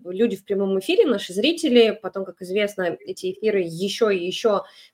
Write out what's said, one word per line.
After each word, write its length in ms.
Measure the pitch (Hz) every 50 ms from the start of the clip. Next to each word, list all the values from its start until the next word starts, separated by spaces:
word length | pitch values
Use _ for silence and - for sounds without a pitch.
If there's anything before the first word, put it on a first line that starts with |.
| -
люди 320 | 180 180 190 233 233 190
в 80 | - -
прямом 340 | - 208 196 196 190 190 190
эфире, 260 | 190 - 339 415 440
наши 280 | 311 233 151 - - 175
зрители, 640 | 190 214 294 339 339 - 294 240 240 226 220 202 -
потом, 240 | - 185 - 196 190
как 160 | 185 185 -
известно, 560 | 190 180 185 208 208 202 202 - 185 170 160 -
эти 320 | - - 185 - - 185
эфиры 300 | 185 - - 220 208 196
ещё 480 | 180 170 165 165 190 202 196 - 240 214
и 160 | 202 185 170
ещё 380 | 180 175 - - 226 208 190 190 - - - - -